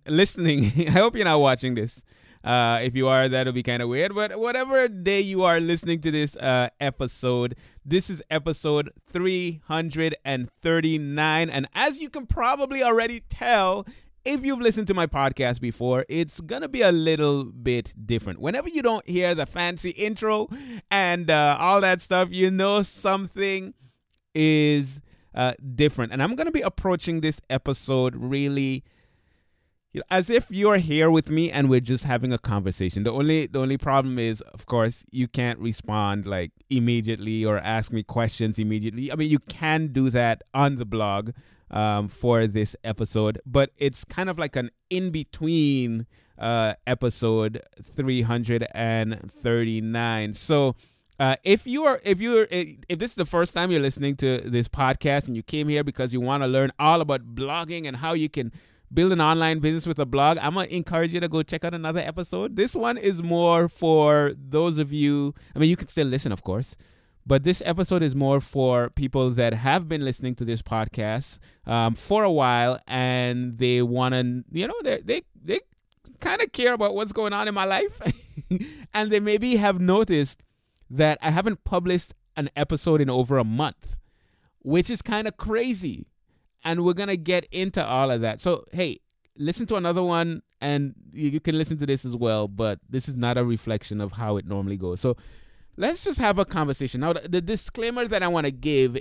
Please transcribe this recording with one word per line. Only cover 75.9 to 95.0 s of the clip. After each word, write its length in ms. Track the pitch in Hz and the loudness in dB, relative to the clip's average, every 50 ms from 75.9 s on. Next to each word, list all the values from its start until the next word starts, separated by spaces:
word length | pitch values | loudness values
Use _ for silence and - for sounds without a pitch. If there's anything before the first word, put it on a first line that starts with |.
| _ _ _ - 262 _ | _ _ _ -20 -14 _
kinda 280 | - - 392 427 466 - | -4 -2 0 0 0 -2
care 260 | - - 247 247 247 | 0 0 2 2 2
about 220 | 226 208 202 196 | 2 0 0 0
what's 160 | 196 220 208 | -2 -4 -4
going 200 | 202 226 220 208 | -4 -4 -2 -2
on 160 | 202 202 214 208 | -2 -2 -2 -2
in 60 | 208 | -2
my 100 | 202 190 | 0 0
life, 380 | 190 196 190 403 403 - - - - - - - - - - - - | 0 0 0 0 -2 -6 -6 -4 -4 -4 -4 -8 -16 -16 -14 -6 -4
<laughs> 440 | 180 185 226 302 - 294 262 - - | -4 -4 -4 -8 -14 -16 -14 -6 -4
and 160 | 208 214 214 | -2 0 2
they 80 | 214 208 | 2 2
maybe 380 | 208 208 208 208 226 247 247 220 | 2 2 2 2 2 2 2 4
have 220 | 208 202 196 180 | 4 2 2 2
noticed 600 | 180 180 185 208 220 202 180 147 143 135 - - _ _ _ _ _ _ _ _ _ - | 4 4 4 4 4 4 2 2 0 0 -4 -10 _ _ _ _ _ _ _ _ _ -6
that 300 | 127 135 156 151 151 - | 0 2 4 4 4 2
I 80 | - 156 | 0 0
haven't 340 | 156 170 196 226 208 - - | 0 2 2 0 -2 -4 -4
published 520 | - 196 180 175 180 180 175 - - - _ _ _ _ | -4 -2 0 0 0 0 0 -2 -6 -14 _ _ _ _
an 140 | - 147 139 - | -6 -6 -4 -2
episode 460 | - 147 - 165 147 - 175 160 151 | -2 -2 -2 -2 -2 2 2 4 4
in 80 | 143 135 | 4 2
over 280 | 123 127 127 120 139 131 | 2 2 2 2 2 2
a 60 | 120 | 2
month, 540 | 110 110 120 156 139 - _ - - - - - _ _ _ _ _ _ _ _ _ _ _ - | 0 0 -2 -2 -4 -4 _ -10 -10 -10 -10 -10 _ _ _ _ _ _ _ _ _ _ _ -4
which 260 | 127 147 175 - - | 0 2 2 2 0
is 140 | 240 202 - | -2 -8 -6
kinda 280 | - 226 214 220 220 | -4 -4 -4 -4 -6
crazy. 760 | 202 - - 214 214 226 240 254 240 185 180 147 95 - - - _ _ _ _ _ _ _ _ _ _ - | -6 -8 -6 -2 -2 0 0 -2 -2 -4 -6 -8 -8 -10 -12 -18 _ _ _ _ _ _ _ _ _ _ -6
And 200 | 160 165 170 175 | -4 -2 2 2
we're 100 | 180 180 | 2 2
gonna 240 | 175 202 202 196 175 | 0 -2 -2 -4 -4
get 280 | 156 160 185 180 175 - | -2 0 0 0 -2 -4
into 340 | - 180 190 190 185 196 151 | -6 -4 -4 -4 -2 -2 -2
all 240 | 107 123 127 135 135 | 0 0 0 2 2
of 120 | 123 117 | 0 0
that. 200 | 113 110 107 - | 0 -2 -4 -2
So, 240 | - 180 175 - - - | -2 -2 -2 -2 -4 -6
hey, 280 | - 165 185 156 117 - _ _ _ _ _ _ _ - | -6 -4 -4 -4 -4 -8 _ _ _ _ _ _ _ -6
listen 300 | 143 156 175 - 233 185 | -4 -4 -4 -4 -4 -2
to 80 | 220 | -2
another 260 | 196 175 170 170 180 | 0 0 0 0 0
one, 400 | 180 175 175 170 170 170 165 160 - _ _ _ | 0 0 0 0 0 -2 -4 -8 -12 _ _ _
and 360 | - 143 143 143 143 139 - - - - - | -4 -2 0 0 -2 -4 -6 -10 -18 -18 -8
you, 160 | 135 151 147 | -4 -2 -2
you 100 | 139 156 | -2 -2
can 160 | - 175 156 | -2 0 0
listen 220 | 156 - - 160 151 | 0 0 -2 -4 -2
to 80 | 143 | -2
this 180 | 139 139 131 - | 0 -2 -2 -2
as 120 | 127 120 | -6 -4
well, 320 | 120 120 113 110 107 104 101 | -2 0 0 0 0 -2 -4
but 320 | 101 98 113 107 101 92 _ - | -4 -4 -2 -2 -4 -6 _ -8
this 180 | 123 131 123 - | -6 -6 -6 -6
is 80 | 135 | -4
not 220 | 123 120 120 120 123 | -2 0 0 2 2
a 80 | 123 | 2
reflection 560 | 120 117 110 - 117 110 104 - - 107 104 | 0 0 -2 -2 -4 -4 -4 -6 -6 -6 -6
of 120 | 104 98 95 | -6 -6 -8
how 240 | 98 117 107 104 101 | -6 -4 -4 -2 -4
it 100 | 98 90 | -4 -6
normally 300 | 101 101 98 98 101 95 | -6 -6 -4 -4 -6 -6
goes. 240 | 92 90 87 90 | -4 -6 -4 -2